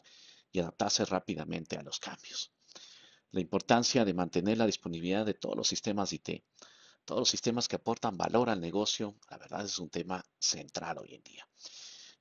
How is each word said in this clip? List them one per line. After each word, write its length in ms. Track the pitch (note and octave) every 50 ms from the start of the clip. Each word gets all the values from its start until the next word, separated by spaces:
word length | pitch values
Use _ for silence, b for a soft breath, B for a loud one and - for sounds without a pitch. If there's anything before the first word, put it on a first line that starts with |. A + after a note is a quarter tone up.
| B B B B B B B B B B
y 80 | - F#2
adaptarse 460 | E2+ E2+ - - G#2 G#2 - - G#2+
rápidamente 720 | - F#2+ F#2 - - F#2 D#2 D#2 E2 E2+ E2 D#2+ - E2+
a 60 | E2 D#2
los 160 | - - -
cambios. 520 | - - - - - - - - - - _ _ B B B B B B B B B B B B B B
La 120 | - F#2
importancia 640 | F2 - - F#2+ - - A#2+ A#2 A#2+ - - C3 A2+
de 100 | G2+ F2
mantener 420 | F2+ F2+ E2 - F2+ E2+ G#2 A2+
la 80 | A2+ A2+
disponibilidad 580 | G#2 F#2+ - - F2 E2 E2 E2+ F2+ F#2+ G#2+ A2
de 120 | G#2+ -
todos 200 | - - - -
los 120 | - A2+
sistemas 460 | - - - - A2+ G2+ G#2 F#2+ - F2
I 60 | D2+
T, 240 | - - E2+ - _ _ B B B B B B B B B B -
todos 140 | - - A2
los 100 | B2+ -
sistemas 380 | - - - B2 A#2 A#2+ A#2
que 80 | - -
aportan 420 | F#2 - - A#2 - - A#2 G2
valor 320 | E2+ E2+ E2 - C#3 B2 A#2
al 100 | A2 F#2
negocio, 560 | E2 E2 E2 G2+ G#2+ G#2 - - A2+ G#2 G2+ _ - -
la 80 | -
verdad 280 | - - - - F#2 G2+
es 120 | G2 -
un 120 | F#2 F2 D2+
tema 340 | - F2 E2 F2+ F#2 F2+ - _ _ -
central 580 | - - - - - - - - E2 E2 E2
hoy 160 | - - - -
en 80 | -
día. 260 | - - - - - _ B B B B B B B B B B B B B B